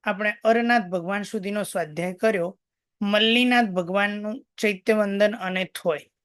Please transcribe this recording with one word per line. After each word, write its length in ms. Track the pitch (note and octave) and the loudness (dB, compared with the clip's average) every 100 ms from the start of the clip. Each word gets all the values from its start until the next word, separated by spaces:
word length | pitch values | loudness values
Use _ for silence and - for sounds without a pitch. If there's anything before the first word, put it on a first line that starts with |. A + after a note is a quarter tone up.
| G#3 | -4
આપણે 260 | G3 G#3 G#3 | -2 -4 0
અરનાથ 380 | A3 A3+ A#3 A#3+ | 2 2 4 2
ભગવાન 400 | F#3 F3+ E3+ G3+ | 2 -6 -4 -6
સુધીનો 400 | G3 A3 G3 G#3 | -4 -6 -4 -6
સ્વાધ્યાય 520 | F#3 F#3+ D#3+ D3+ F3 | -4 -4 -6 -4 -6
કર્યો, 460 | F3+ A3 G3+ E3+ - _ _ _ _ | 0 0 0 -4 -8 _ _ _ _
મલ્લીનાથ 640 | G3+ G#3 A3 A#3 B3 B3 | 0 2 4 4 4 2
ભગવાનનું 800 | A3+ F#3 E3+ G3 G3+ G#3 G#3 B3 _ - | 2 -2 -2 0 0 -2 -8 -10 _ -2
ચૈત્યવંદન 760 | G#3+ F#3+ - G#3+ G#3 G3+ G#3 | -2 0 0 2 2 2 2
અને 300 | A3 F#3 F#3 | 2 -4 -4
થોય. 460 | F#3 - F3+ D3 - _ | -4 -4 -2 -2 -6 _